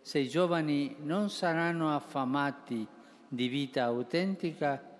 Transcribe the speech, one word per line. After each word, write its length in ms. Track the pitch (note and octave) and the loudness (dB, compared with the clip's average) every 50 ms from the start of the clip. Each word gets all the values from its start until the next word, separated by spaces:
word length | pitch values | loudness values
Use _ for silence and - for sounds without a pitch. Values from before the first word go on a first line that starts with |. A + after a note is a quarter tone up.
Se 200 | _ - - D3+ | _ 0 0 0
i 80 | C#3 B2 | 0 2
giovani 640 | A#2+ E3 F#3 F3 F3 E3 D#3 D3+ D3 C#3+ C#3+ C3+ - - | 2 2 4 4 4 2 2 2 2 0 0 -2 -4 -8
non 280 | D3 D3 E3 G3+ G#3 G3+ | -4 -2 0 0 0 -2
saranno 640 | G3+ - - F3 E3 D#3+ E3+ E3+ E3+ E3 D#3+ D#3 | -2 0 0 2 2 4 2 2 2 2 2 2
affamati 920 | D3+ C#3+ - - - C#3+ C3 B2 C3 C#3+ C#3+ C#3+ C3+ - - - B2 A2+ G#2+ - - - - - - - - | 2 0 -2 -2 -2 -2 0 0 2 2 0 0 -2 -6 -8 -4 -4 -4 -4 -6 -10 -20 -20 -20 -20 -20 -12
di 220 | - C#3 A#2+ B2+ B2 | -8 -2 0 0 0
vita 340 | B2+ C#3+ C#3+ C3 - C#3+ | 0 -2 -4 0 0 0
autentica 960 | B2 A#2+ A#2+ A#2+ B2 A#2+ - E3 F#3 G3 F#3+ F#3+ - E3+ D#3 - D3+ C#3+ C#3 C#3 - - - - | 2 2 2 0 -2 0 0 0 2 2 -2 -2 -4 -4 -2 0 0 0 0 -2 -6 -14 -20 -20